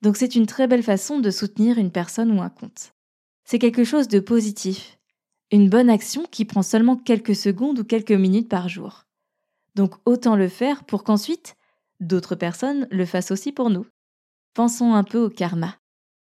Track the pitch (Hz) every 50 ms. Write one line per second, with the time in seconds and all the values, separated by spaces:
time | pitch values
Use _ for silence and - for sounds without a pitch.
0 | 208 214 202 - 254 254 254 240 220 208 - 262 262 247 254 240 226 226 196 190
1 | - - 294 285 233 202 185 - 214 196 - - 214 240 240 233 196 175 - 185
2 | 175 - - 226 233 226 208 185 175 175 - _ - 196 - - - - _ _
3 | _ _ _ _ _ _ _ _ _ - 240 226 247 233 233 247 233 233 294 302
4 | 269 214 202 196 196 - 233 233 214 208 202 - - 185 190 - - - _ _
5 | _ _ _ _ _ _ _ _ _ _ 208 208 202 190 208 240 247 240 220 202
6 | - - - 277 339 - - - 220 - - 196 180 - - 220 226 247 254 247
7 | - - 226 214 233 - 202 202 - 202 185 185 254 294 277 240 208 - 226 220
8 | 220 - 208 196 190 185 190 226 226 233 202 180 180 180 175 175 - - - _
9 | _ _ _ _ _ _ _ _ _ _ _ _ _ _ _ 196 196 185 - -
10 | _ 240 247 247 247 240 214 196 190 180 185 - 240 277 285 277 - - - 202
11 | - - 214 202 - - 339 - - - - _ _ _ _ _ _ _ _ _
12 | 185 165 190 180 180 - 180 170 170 170 170 - 247 269 285 277 247 - 196 190
13 | 180 170 - 180 180 - 196 190 - 285 277 - 247 226 196 180 226 - _ _
14 | _ _ _ _ _ _ _ _ _ _ _ 226 233 233 233 - 240 233 220 208
15 | 190 - - 233 233 196 - - 180 170 180 165 165 185 - _ _ _ _ _
16 | _ _ _ _ _ _ _